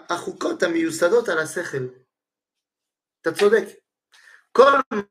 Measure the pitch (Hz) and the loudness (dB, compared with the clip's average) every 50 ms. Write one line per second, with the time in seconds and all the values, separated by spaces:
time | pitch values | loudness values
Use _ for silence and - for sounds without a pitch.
0 | - - 175 170 - 196 175 - - 151 160 - 190 170 165 165 165 160 156 - | -8 -8 -8 -8 -8 -10 -10 -6 -6 -6 -4 -2 -2 -2 -2 -2 -2 -4 -2 0
1 | 170 175 208 240 226 202 170 160 156 151 - 185 170 - - 135 127 127 - - | 0 2 2 0 0 0 -2 -4 -4 -6 -6 -8 -8 -8 -8 -8 -8 -10 -12 -18
2 | _ _ _ _ _ _ _ _ _ _ _ _ _ _ _ _ _ _ _ _ | _ _ _ _ _ _ _ _ _ _ _ _ _ _ _ _ _ _ _ _
3 | _ _ _ _ - 165 160 - 202 208 226 214 196 - - - _ _ _ _ | _ _ _ _ -8 -6 -2 2 2 2 2 2 0 -2 -10 -20 _ _ _ _
4 | _ _ _ _ _ - - - _ _ - - 262 277 277 277 262 - 220 208 | _ _ _ _ _ -20 -20 -20 _ _ 4 6 6 6 6 4 0 -2 -4 -6
5 | 202 _ | -6 _